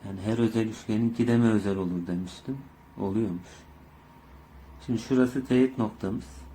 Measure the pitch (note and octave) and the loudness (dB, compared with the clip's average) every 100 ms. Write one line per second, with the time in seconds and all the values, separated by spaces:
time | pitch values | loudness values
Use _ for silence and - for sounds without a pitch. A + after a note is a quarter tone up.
0 | G#2 G2 G2+ A2+ A#2 A2+ A2 A2 - A2 | -10 -6 -2 2 2 2 -2 -4 -2 0
1 | A#2 A#2 A#2+ A#2 A#2 G#2+ G2 F#2+ F#2 F2+ | 0 2 2 6 6 4 2 -2 -2 -4
2 | F2 F2+ F2+ - - C#3 - - - - | -4 -4 -6 -10 -10 -10 -10 -20 -20 -6
3 | G2+ G2+ G#2+ F2 - - - - - - | -2 0 -2 -4 -10 -20 -20 -20 -20 -20
4 | - - - - - - - - - A2+ | -20 -20 -20 -20 -20 -20 -20 -16 -4 -4
5 | - C3 B2+ C3+ B2+ B2+ C3 C3 A2 - | 2 2 4 0 0 4 4 2 -4 -2
6 | G2 A#2 - - - | -6 -6 -10 -18 -20